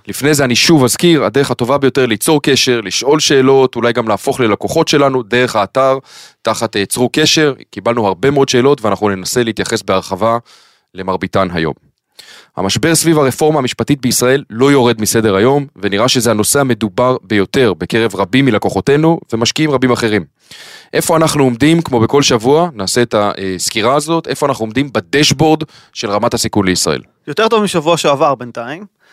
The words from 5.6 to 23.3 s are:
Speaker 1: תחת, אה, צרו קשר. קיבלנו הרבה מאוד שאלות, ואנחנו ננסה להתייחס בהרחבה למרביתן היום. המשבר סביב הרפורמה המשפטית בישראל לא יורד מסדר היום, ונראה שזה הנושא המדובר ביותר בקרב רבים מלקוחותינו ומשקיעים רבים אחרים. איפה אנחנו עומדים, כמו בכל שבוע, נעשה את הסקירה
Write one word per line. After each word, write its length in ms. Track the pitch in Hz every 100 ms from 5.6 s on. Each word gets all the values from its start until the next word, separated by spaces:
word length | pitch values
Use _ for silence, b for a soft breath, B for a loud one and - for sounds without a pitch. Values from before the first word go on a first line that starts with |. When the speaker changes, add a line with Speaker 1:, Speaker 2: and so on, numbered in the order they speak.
| 95 - 135 135 - B B B
Speaker 1:
תחת, 340 | 110 107 - 107
אה, 100 | 98
צרו 240 | - 123
קשר. 400 | - 151 - 151 120 -
קיבלנו 360 | - 101 120 104
הרבה 240 | 87 131
מאוד 180 | 143 135
שאלות, 320 | 127 131 143
ואנחנו 280 | 110 98 107
ננסה 340 | 95 90 123
להתייחס 380 | 117 107 98 113
בהרחבה 560 | - 95 - 92 113 117 - b b b b
למרביתן 540 | 92 92 92 95 101 92
היום. 220 | 87 80 - _ _ _ B B B B -
המשבר 380 | 95 - 156 156
סביב 220 | 165 156
הרפורמה 420 | 135 - 156 156
המשפטית 420 | 127 - - 139
בישראל 420 | 123 - 123 131 -
לא 220 | 110 139
יורד 300 | 139 120 110
מסדר 340 | 107 117 110 95
היום, 300 | 117 143 139 -
ונראה 320 | 95 101 120
שזה 240 | 131 117
הנושא 280 | 107 104 143
המדובר 580 | 135 113 107 92 123 127
ביותר 500 | 92 107 95 - 113
בקרב 420 | 87 90 117 113 -
רבים 300 | 92 123 139
מלקוחותינו 760 | 104 98 98 113 143 160 170 -
ומשקיעים 380 | 113 113 - 156
רבים 200 | 135 127
אחרים. 320 | 120 117 104 78 _ B B B B B
איפה 220 | 151 165 165
אנחנו 260 | 160 151
עומדים, 380 | 135 113 147 165
כמו 180 | 165 123
בכל 220 | 110 143
שבוע, 480 | 143 120 120 151 175
נעשה 280 | 120 95 123
את 140 | 120 110
הסקירה 800 | 104